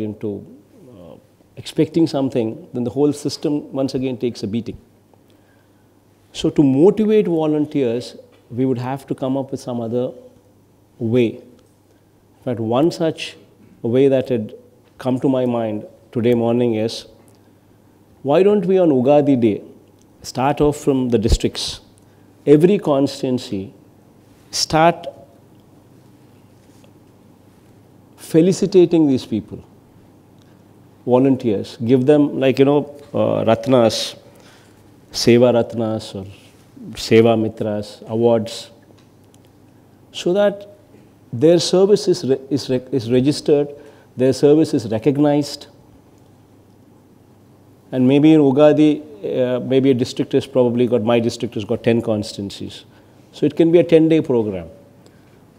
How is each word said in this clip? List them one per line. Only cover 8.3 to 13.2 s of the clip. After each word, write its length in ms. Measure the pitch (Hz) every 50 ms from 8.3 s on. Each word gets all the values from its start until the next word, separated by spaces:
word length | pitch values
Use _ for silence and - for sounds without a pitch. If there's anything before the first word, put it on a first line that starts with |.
| _ _ _ _
we 160 | 117 120 131
would 120 | 131 131 120
have 280 | 123 127 135 135 -
to 80 | - 139
come 220 | - 139 131 135
up 160 | 139 131 131 139
with 80 | 131
some 200 | - 131 123 120
other 300 | 117 110 117 123 127 131 - - - - _ _ _ _ _ _ _ _ _ _ _ _ _ -
way. 380 | 120 113 117 127 120 107 -
In 1080 | - - - - _ _ _ _ _ _ _ _ _ _ _ _ _ _ _ _ _ -
fact, 140 | 131 120 107
one 320 | 113 107 117 131 151 170
such 460 | 165 - 165 160 - -